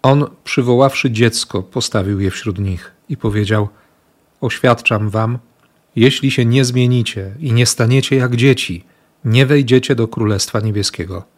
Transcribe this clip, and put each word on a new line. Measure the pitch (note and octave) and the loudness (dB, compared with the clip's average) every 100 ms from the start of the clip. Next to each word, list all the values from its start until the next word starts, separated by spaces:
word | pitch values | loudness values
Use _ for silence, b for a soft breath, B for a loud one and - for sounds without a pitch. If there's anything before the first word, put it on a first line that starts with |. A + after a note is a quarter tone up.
On, | C3 C#3+ D3 - | 2 2 0 -8
przywoławszy | - - A#2+ B2 C3+ - C3+ | -6 -2 2 4 2 2 -4
dziecko, | A2 A#2 - - G2+ | 2 0 0 -6 -8
postawił | F#2 B2+ - G#2+ F#2+ G2+ | -6 -8 -4 -4 -2 -2
je | G2 | -4
wśród | - - F#2 | -4 -8 -6
nich | G2 F2+ - _ _ | -6 -6 -12 _ _
i | C3+ | -4
powiedział: | A2+ G#2 G#2 G#2+ G#2 b b b b _ _ _ | -2 -2 0 0 -2 b b b b _ _ _
"Oświadczam | B2 - B2+ A#2 - G#2+ G#2+ | -6 0 2 2 0 -2 -2
wam, | G#2+ A2+ B2 _ _ _ _ _ - | -2 -4 -6 _ _ _ _ _ 2
jeśli | B2+ - C#3 | 2 4 -2
się | - A#2 | 0 2
nie | B2+ B2+ | 2 2
zmienicie | B2 B2 B2 A2 - F#2+ A2+ | 2 2 2 0 -6 -10 -8
i | D3+ | -2
nie | A#2 A#2+ | 2 2
staniecie | - A2+ C3+ B2 C3+ | 2 2 2 2 0
jak | B2+ A#2 | 0 2
dzieci, | C#3 B2+ - E2+ b b b b A#2+ | 2 2 -2 -10 b b b b 0
nie | A#2 C3+ | 2 4
wejdziecie | D3 B2 B2+ - B2 | 2 4 2 4 0
do | A2+ | 0
Królestwa | - G#2+ G2+ - A2 | -2 -2 -2 -2 -4
Niebieskiego. | G#2+ G#2 G2 - F2 F2+ - | -2 -4 -4 -6 -10 -12 -14